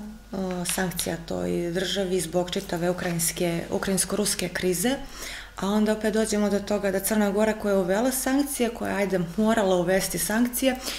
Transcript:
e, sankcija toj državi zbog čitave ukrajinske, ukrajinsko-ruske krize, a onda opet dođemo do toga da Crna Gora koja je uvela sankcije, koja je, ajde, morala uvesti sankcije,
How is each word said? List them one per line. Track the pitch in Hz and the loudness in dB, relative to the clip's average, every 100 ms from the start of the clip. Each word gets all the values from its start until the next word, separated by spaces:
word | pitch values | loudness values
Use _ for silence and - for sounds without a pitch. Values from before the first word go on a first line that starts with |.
| 214 214 - | -12 -14 -10
e, | 196 185 180 175 - | -6 -4 -4 -2 -2
sankcija | 185 170 180 170 165 | -2 -2 -4 -4 -6
toj | 180 180 175 175 | -4 -2 -2 -2
državi | 170 185 196 185 185 | -2 -2 -2 -2 -2
zbog | 165 180 175 | -2 -2 -2
čitave | 190 185 170 175 | -4 -4 -2 0
ukrajinske, | 180 180 170 170 - 175 170 - | 0 -2 -2 -2 0 -2 -2 -2
ukrajinsko-ruske | 196 - 190 - 196 202 - 175 | -2 0 0 0 0 0 0 -4
krize, | - 185 170 220 269 - - - - - - | -2 0 2 0 0 -4 -12 -12 -12 -12 -6
a | 165 | 0
onda | 214 214 | 2 4
opet | 214 220 | 2 2
dođemo | 214 214 208 208 | 2 2 2 2
do | 196 | 2
toga | 202 208 202 | 0 0 0
da | 190 | 0
Crna | 196 214 202 | 2 2 2
Gora | 196 214 | 4 2
koja | 214 208 | 2 2
je | 196 | 2
uvela | 180 196 254 | 4 2 2
sankcije, | 254 269 269 285 - 233 | 0 2 2 0 0 -2
koja | 233 202 | -2 -4
je, | 190 | 0
ajde, | 196 185 170 - | 0 0 0 2
morala | 214 226 190 180 | 2 4 4 4
uvesti | 175 190 190 175 | 4 2 2 -2
sankcije, | - 214 240 - 262 247 - | 0 2 2 2 0 0 -6